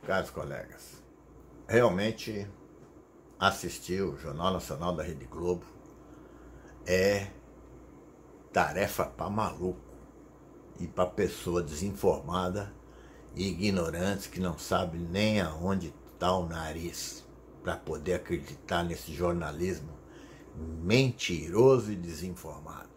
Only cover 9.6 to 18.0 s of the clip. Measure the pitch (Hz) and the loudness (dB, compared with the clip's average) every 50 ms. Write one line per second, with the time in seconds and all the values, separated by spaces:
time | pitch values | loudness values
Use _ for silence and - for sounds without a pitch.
9.6 | 90 92 90 - - - - - - - - - - - - - - - - - | -4 -4 -4 -4 -10 -18 -20 -20 -20 -20 -20 -20 -20 -20 -20 -20 -20 -20 -20 -20
10.6 | - - - - 87 85 - - 90 90 - - 98 87 - - - 90 85 87 | -20 -20 -12 -10 -10 -6 0 0 0 0 2 0 0 0 0 -4 -4 0 0 0
11.6 | 85 73 76 73 92 101 101 - - 95 78 71 69 76 85 92 92 90 92 101 | 0 -2 -4 -4 -4 -4 -4 2 4 4 4 4 0 -2 -2 0 0 0 -2 -4
12.6 | 98 101 - - - - - - - - - - - - - - 92 98 87 80 | -6 -6 -12 -18 -20 -20 -20 -20 -20 -20 -20 -20 -20 -14 -6 -4 -2 -2 -2 0
13.6 | 98 107 98 92 85 80 80 85 90 98 101 95 - - - 87 92 90 80 - | 0 2 2 2 0 0 -2 0 0 0 0 -2 -6 -8 -4 -2 -2 -2 -2 -4
14.6 | - - 95 90 95 85 80 85 85 82 85 98 107 110 107 104 92 80 76 78 | -2 0 0 0 0 0 -4 -6 -6 -2 0 2 2 4 4 2 2 0 -2 -4
15.6 | 85 95 98 95 85 76 - - - - - - 87 87 92 92 85 82 82 82 | -2 0 0 0 -2 -4 -10 -14 -20 -20 -8 0 2 2 4 2 2 -2 -4 -4
16.6 | 80 80 78 82 85 85 80 - - - - - - - - - - - - - | -6 -6 -6 -6 -6 -8 -6 -8 -10 -10 -10 -12 -16 -20 -20 -20 -20 -20 -20 -6
17.6 | - 90 82 - - 78 78 76 | -4 -4 -4 -4 -4 -6 -6 -4